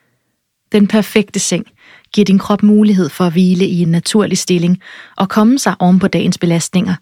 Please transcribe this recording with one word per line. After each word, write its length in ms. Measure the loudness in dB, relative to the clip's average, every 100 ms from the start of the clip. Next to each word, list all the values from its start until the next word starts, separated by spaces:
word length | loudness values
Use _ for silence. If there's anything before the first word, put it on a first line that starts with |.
| _ _ _ _ _ _ _
Den 160 | 0 2
perfekte 520 | 0 0 -2 -2 -6
seng 260 | -4 -6 -8 _ _ -20 _
giver 120 | 0 2
din 140 | 2
krop 240 | 0 0
mulighed 460 | 2 4 2 2 -2
for 160 | -2 -2
at 60 |
hvile 360 | 0 0 0 -2
i 140 | -2
en 60 | 0
naturlig 500 | -2 0 -2 0 -4
stilling 440 | -2 -2 0 -2 -6 -20 -16 -6
og 120 | -2
komme 300 | 2 2 2
sig 160 | -2 0
oven 200 | 2 2
på 80 | 2
dagens 300 | 0 -2 -2
belastninger. 580 | -2 -2 -2 -4 -2 -6